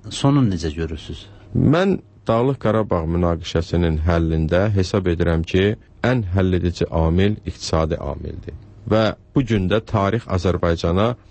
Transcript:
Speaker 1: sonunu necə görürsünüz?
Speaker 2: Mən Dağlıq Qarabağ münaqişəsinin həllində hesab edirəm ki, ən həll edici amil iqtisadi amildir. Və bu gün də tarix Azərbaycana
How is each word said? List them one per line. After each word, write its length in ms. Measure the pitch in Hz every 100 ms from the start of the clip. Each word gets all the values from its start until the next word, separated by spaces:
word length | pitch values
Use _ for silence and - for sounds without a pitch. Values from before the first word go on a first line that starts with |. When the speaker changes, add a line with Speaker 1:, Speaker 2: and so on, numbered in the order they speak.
| 110
Speaker 1:
sonunu 460 | - 139 143 117 90
necə 180 | 80
görürsünüz? 520 | 76 80 78 - 78 - - -
Speaker 2:
Mən 480 | 85 85 160 196 - - - -
Dağlıq 300 | 117 131 135
Qarabağ 380 | 110 110 104 90
münaqişəsinin 960 | 80 85 87 85 85 85 87 85 85 78 80
həllində 640 | 85 80 80 78 87 107
hesab 380 | 95 90 104 92
edirəm 320 | 85 85 82
ki, 320 | 80 92 101 110 - -
ən 200 | 117 127 95
həll 240 | 95 92 90
edici 320 | 87 87 85
amil 460 | 82 80 87 101 107 85
iqtisadi 540 | - - 82 78 80
amildir. 560 | 71 73 73 - - - - - -
Və 160 | 107 107 - - 151
bu 80 |
gün 240 | 117 107 90
də 120 | 107 -
tarix 380 | 107 98 117 -
Azərbaycana 880 | 92 90 87 87 82 85 90 113 120 -